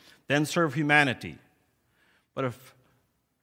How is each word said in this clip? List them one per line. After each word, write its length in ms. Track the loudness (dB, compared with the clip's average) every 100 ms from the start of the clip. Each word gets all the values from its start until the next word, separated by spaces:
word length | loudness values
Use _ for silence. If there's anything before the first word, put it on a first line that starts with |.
| -20 -16 -2
then 180 | 0 0
serve 280 | 0 -2
humanity. 640 | 0 2 4 4 -2 -10 -16 _ _ _ _ _ _ _ _ _ -6
But 100 | -6
if 300 | -8 -20 _ _ _ _ _ _ _